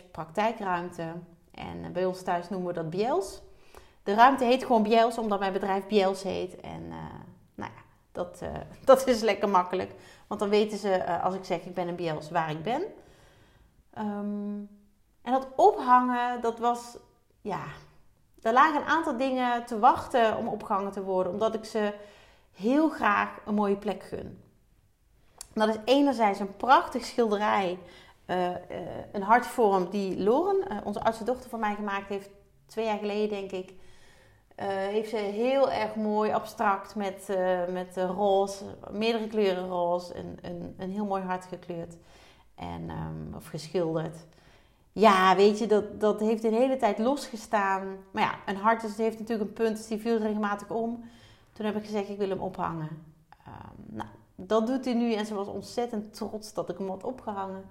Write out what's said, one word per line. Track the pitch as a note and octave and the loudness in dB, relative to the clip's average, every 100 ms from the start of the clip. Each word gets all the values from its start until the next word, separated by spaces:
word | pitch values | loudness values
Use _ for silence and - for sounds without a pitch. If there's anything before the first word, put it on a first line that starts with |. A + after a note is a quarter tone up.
| - | -16
praktijkruimte. | - D#3+ G#3+ A3 A#3 G3 F3 F3 F3 E3 E3+ - - _ | -14 -8 -2 -2 -2 -4 -4 -4 -8 -10 -10 -14 -20 _
En, | - F3+ E3+ | -16 -12 -12
eh, | E3 | -8
bij | F3 F#3 | -2 -2
ons | F3+ | -2
thuis | F#3+ F3 E3+ | -2 -4 -4
noemen | F#3+ F3 | -6 -4
we | |
dat | F3 D#3+ | -4 -4
Biels. | F#3 A3+ E4+ F#4+ - - - - - - _ | -2 0 0 -4 -10 -18 -20 -20 -20 -20 _
De | - | 0
ruimte | G#3 B3 C4+ | 8 8 8
heet | A#3+ B3+ - | 4 2 4
gewoon | A3+ | 2
Biels, | G#3 A3+ A#3 A#3 | 6 6 4 2
omdat | A3 G3 | -2 0
mijn | F#3+ | 0
bedrijf | F#3+ G3 G3 F#3+ | 0 0 -2 2
Biels | G#3 F#3+ G3 | 2 2 0
heet. | F#3 F3 F3+ - | -4 -4 -6 -10
En, | - - E2 | -14 -12 -12
eh, | D#2+ D#2 - - - _ - | -12 -12 -14 -18 -20 _ -14
nou | - - | -14 -14
ja, | - _ _ | -20 _ _
dat, | - F3+ - | -10 -10 -10
eh, | E3 - - - | -10 -10 -12 2
<laughs> | - | 8
dat | C4 B3+ | 8 6
is | A3+ | 2
lekker | G#3+ G3 G#3 | 2 0 2
makkelijk. | F#3 F3+ F#3 G3 - - - - | 2 2 -2 -6 -10 -20 -20 -10
Want | G#3+ | -4
dan | G3+ | 2
weten | G#3 G#3+ G3+ | 2 2 -2
ze, | G3+ | 0
eh, | F#3 - E3+ | 0 0 -2
als | F#3 F#3+ | -2 -4
ik | F#3+ | -4
zeg, | E3+ | -4
"Ik | F#3 | -4
ben | F#3 F3 | -6 -6
een | F3 | -4
Biels", | E3 D3+ - | -4 -4 -4
waar | F3 D#3+ | -2 -2
ik | D#3 | -4
ben. | D#3+ C#4 G#4 - - - - _ _ _ _ _ _ | -4 -4 -4 -10 -20 -20 -20 _ _ _ _ _ _
Ehm, | - G#3 G#3 G#3 G#3 G3+ G#3 G3+ - _ _ _ _ | -8 -6 -6 -6 -6 -6 -8 -12 -18 _ _ _ _
en | A#3+ | -2
dat | C4 C4 - | -2 0 6
ophangen, | G4 D#4 B3+ B3 B3 A#3+ A#3+ A#3+ | 6 6 6 6 6 0 -2 -2
dat | A#3 A3+ | -4 0
was, | A#3 A#3+ - - - _ _ _ | 0 0 -4 -18 -20 _ _ _
ja, | G#3 D#3+ D3 - - - - _ _ _ | -8 -8 -8 -14 -20 -20 -20 _ _ _
er | A3+ | 2
lagen | B3 D#4 D4 | 6 6 4
een | - | 0
aantal | D#4 D#4+ A#3 | 0 0 0
dingen | C4+ B3+ B3 A#3+ A#3+ | 0 0 0 -2 -4
te | A3 | 4
wachten | B3 E4 - B3+ A3 - | 4 4 2 2 2 2
om | A3+ | -4
opgehangen | G#3+ - G3 G3 | -6 -4 -2 -2
te | G3 | -6
worden. | F#3+ F#3 F3+ | -2 0 0
Omdat | G3+ A3 | 0 -2
ik | A3 - | -2 -6
ze | A3 G#3 G#3 - - - _ _ | -2 -2 -4 -12 -20 -20 _ _
heel | - G#3 C#4+ D#4+ | -4 0 2 2
graag | - G#3+ G3+ G3+ - - | 2 0 2 0 -6 -4
een | |
mooie | G#3 G3+ G3+ | 0 0 0
plek | G#3 F#3 | -2 -6
gun. | - - - - - _ _ _ _ _ _ _ _ - - | -8 -12 -12 -16 -20 _ _ _ _ _ _ _ _ -20 -10
Dat | A3 G#3+ | 0 0
is | A3 A#3+ | 0 2
enerzijds | C#4 C#4+ A#3 G#3 G3+ | 4 4 4 2 0
een | G3 - | -6 -4
prachtig | B3 D4+ E4+ B3 - | 4 4 4 -4 -4
schilderij, | - A3+ G3+ G#3+ G#3+ F#3 F3+ - - - _ - | 0 0 2 2 0 0 -4 -10 -20 -20 _ -6
eh, | F3+ F3+ F3+ | -2 -2 -4
eh, | - - - - - | -10 -10 -10 -12 -8
een | G3+ | 2
hartvorm | G3 A#3+ A#3+ - G#3 G3 F3+ | 8 8 8 4 6 6 4
die | G3+ F#3+ F#3 | 0 -2 2
Lauren, | F#3+ C4+ G4 G4 - | 4 4 4 2 0
eh, | G#3 | -4
onze | G#3 G#3 | -6 0
oudste | A3+ A3+ | 0 0
dochter, | A3 B3 - | 0 -2 -6
van | A3+ | -4
mij | G#3+ G3+ | -2 -2
gemaakt | G#3 G3 G3+ | -4 -4 -4
heeft. | G3+ - - - _ _ | -6 -8 -18 -20 _ _
Twee | A3 A3 | -4 -2
jaar | G#3 | -2
geleden, | G#3 G#3 G#3+ | -2 -2 -2
denk | G3+ F#3+ | -2 -6
ik. | F#3 F#3 - - - - - - _ _ - | -8 -10 -16 -20 -20 -20 -20 -20 _ _ -8
Eh, | G3+ | -4
heeft | G3 G3 G#3+ A3 | -2 -2 -2 -2
ze | A3 | -4
heel | G3+ G#3 B3 C#4 C4 | -4 0 2 4 4
erg | G#3+ G#3+ A3 | 2 -4 -2
mooi | G#3+ G#3 G#3+ | -2 0 0
abstract | A3 - - G#3 F#3+ - G#3+ | 0 -4 -2 0 0 -4 -6
met, | G3 F#3+ - | -6 -6 -4
eh, | F#3+ F#3 F3+ F3 | 0 2 0 -2
met, | F#3 F3+ F#3+ | -4 -6 -4
eh, | F3+ | -2
roze, | F3+ G3+ G3 G3 G3 G3+ - - | 0 4 4 2 -4 -12 -14 -10
meerdere | G3+ A3+ A3+ G#3+ | -2 0 0 -2
kleuren | G#3+ G3 F3+ F#3 | 0 2 2 -2
roze, | F3+ F3 F3 F3 - | -2 0 0 -4 -10
een, | F3 F3 | -12 -12
een, | F3+ F3 E3+ - | -12 -10 -12 -10
een | F#3 | -8
heel | G3+ G#3 | -6 -4
mooi | G3 | -4
hart | F#3 F#3 - | -4 -6 -8
gekleurd. | F3 - E3+ E3 - - - - - _ - | -14 -10 -10 -10 -14 -20 -20 -20 -20 _ -14
En, | F2 E2+ E2 | -12 -10 -8
ehm, | D#2+ D#2+ D#2+ D#3 - | -8 -8 -10 -10 -12
of | - | -12
geschilderd. | D#3+ - F#3 E3 D#3+ D#3+ - - _ _ - _ _ _ | -14 -6 -2 0 -2 -6 -10 -18 _ _ -20 _ _ _
Ja, | F3+ G#3+ F#3+ F#3 F#3 | 4 6 8 6 8
weet | G#3 G#3+ | 6 6
je, | A3 | 4
dat, | G#3 G#3 - | 2 2 0
dat | G#3 G#3 | 0 2
heeft | G#3+ A3 | 0 0
een | A3+ | 2
hele | A3 C4 C4 | 4 2 2
tijd | G#3 G3+ | 0 2
losgestaan. | A3+ C#4+ - G#3+ - G#3+ G3 F#3+ F#3+ F#3+ - | 0 0 -4 -12 -2 0 2 0 -4 -10 -8
Maar | A3 | -2
ja, | G3 - - | -2 -2 -6
een | G3 | 0
hart | G#3+ A3+ | 2 2
is, | A3 G#3 | 0 -2
heeft | A3 A3 | -2 -2
natuurlijk | G#3+ A3 G3+ | -4 -4 -4
een | - A3+ | 0 -2
punt, | G#3+ | -2
dus | - | -6
die | G#3+ | -4
viel | A3+ A3+ | 0 0
regelmatig | G#3+ G#3+ G3+ G3+ - | 0 -2 -2 -4 -4
om. | A3+ A#3 A#3 - - - - _ | -4 -4 -6 -12 -20 -20 -20 _
Toen | - G#3+ | -6 -4
heb | G#3+ | -4
ik | G#3 | -4
gezegd, | G#3 G3+ | -4 -4
"Ik | G3+ | -4
wil | F#3+ | -2
hem | F#3 | -2
ophangen." | F#3+ F#3 E3+ E3 D#3 D#3+ - - _ - - | -6 -4 -4 -4 -8 -10 -16 -20 _ -20 -20
Ehm, | - - - - A3 | -18 -18 -18 -14 -12
nou, | G#3+ - _ - | -12 -16 _ -16
dat | F#3 A3 A3+ | 0 2 2
doet | C4 B3+ | 0 0
hij | |
nu | A#3 A#3 | 0 2
en | G#3+ G#3+ | 0 -2
ze | |
was | G3+ G3+ | -4 -6
ontzettend | G3+ - - A#3+ G#3+ G#3+ | -8 -8 -4 -4 -4 -8
trots | - G#3 G#3+ - | -10 -10 -10 -10
dat | - E3+ | -8 -6
ik | F3 | -6
hem | F#3+ | -8
had | F#3+ | -8
opgehangen. | A#3+ B3+ A3 G3 F#3+ F#3+ F#3+ | -8 -10 -8 -8 -8 -10 -14